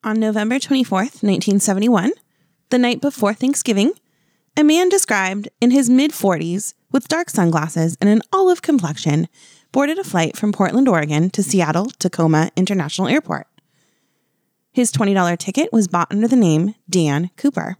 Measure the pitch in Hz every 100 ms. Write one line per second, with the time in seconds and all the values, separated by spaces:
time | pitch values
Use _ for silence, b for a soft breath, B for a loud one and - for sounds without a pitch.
0 | 220 220 220 214 214 262 - 269 240 190
1 | 240 - 208 190 208 196 208 190 226 214
2 | 208 427 _ _ _ _ _ 247 247 240
3 | 285 - 202 214 262 277 - 202 240 415
4 | _ _ _ _ _ - 302 320 370 392
5 | - 208 190 196 202 _ 240 269 240 254
6 | 294 - 196 165 165 185 - _ _ 262
7 | - 320 349 - 170 165 156 170 165 -
8 | 202 214 - 381 370 359 - 285 165 151
9 | 156 147 165 b b b b 262 285 339
10 | 381 180 160 - 208 - 190 247 269 170
11 | 151 151 180 - 190 196 156 160 220 -
12 | 180 - 160 156 160 - 185 196 147 -
13 | 185 294 - 85 - _ _ _ _ _
14 | _ _ _ _ _ _ _ - 240 -
15 | 202 196 175 170 - 220 392 226 190 175
16 | 170 202 226 254 185 156 190 - - 180
17 | 156 143 180 - 285 180 -